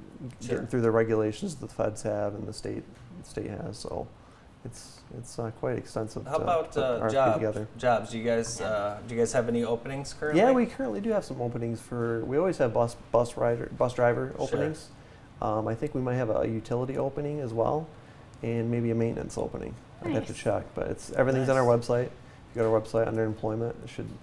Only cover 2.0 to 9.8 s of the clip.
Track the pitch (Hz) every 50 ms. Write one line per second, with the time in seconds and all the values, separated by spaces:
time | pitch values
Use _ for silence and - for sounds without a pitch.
2 | - 110 104 104 104 104 104 107 107 - 104 - - 104 107 107 - - - -
3 | - - - 180 - - - - 104 - 104 - - - 107 - - - - -
4 | 131 - - - - - - - - - - - - 127 - - - - - -
5 | - - - - 120 - - - 117 110 117 - - 131 123 107 - - - 113
6 | 110 104 - - - - 139 160 - - 170 160 - - - 147 131 127 120 113
7 | 113 110 123 135 131 123 - - 110 107 104 104 107 - - 113 127 123 117 107
8 | 107 107 113 110 110 117 117 117 113 113 - - - 107 107 104 101 104 104 104
9 | 101 117 120 117 117 113 - 131 113 120 117 117 117 110 120 117